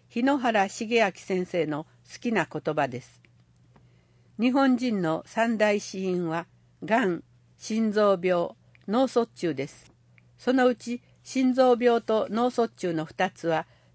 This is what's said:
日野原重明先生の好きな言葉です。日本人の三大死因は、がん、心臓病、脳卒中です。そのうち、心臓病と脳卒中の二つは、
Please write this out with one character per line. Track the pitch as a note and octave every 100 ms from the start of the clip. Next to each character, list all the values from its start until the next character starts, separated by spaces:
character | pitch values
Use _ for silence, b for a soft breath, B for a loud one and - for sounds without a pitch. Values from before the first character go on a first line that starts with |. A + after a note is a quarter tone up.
| b
日 | A#3
野 | C4 C#4+
原 | A#3+ G#3+ G3
重 | - A3
明 | A#3 G3+ -
先 | - F#3 F3+
生 | F3 D#3
の | D3 - b -
好 | -
き | A#3+
な | G#3+ D3+
言 | D#3 -
葉 | D3+ C3+
で | A#2+
す。 | - _ _ _ _ _ _ _ b b b b b -
日 | B3
本 | C4+ C4+ B3
人 | B3 G3+
の | D#3+ D#3+ -
三 | - A#3 G#3+
大 | G#3+ G#3
死 | - F#3+
因 | F#3+ F3+ E3
は、 | E3 E3 _ _ -
が | D#3+ A3+ G3
ん、 | E3 - _ _ _
心 | - A3 A3
臓 | G#3 G#3 F#3+
病、 | F#3 F3 F3 - _ _ -
脳 | A3+ C4
卒 | A#3+ A#3
中 | - E3+ C3
で | C#3+
す。 | - - _ _ _ _ _
そ | B3
の | C4 B3+
う | B3
ち、 | A#3 A#3+ b b
心 | - C4 B3+
臓 | B3 B3+ A#3+
病 | A#3+ A#3
と | A3+ A3 -
脳 | G#3+ B3
卒 | A#3+ A3+ -
中 | F3+
の | D#3+
二 | D#3+ - F#3
つ | - E3
は、 | D#3+ - b b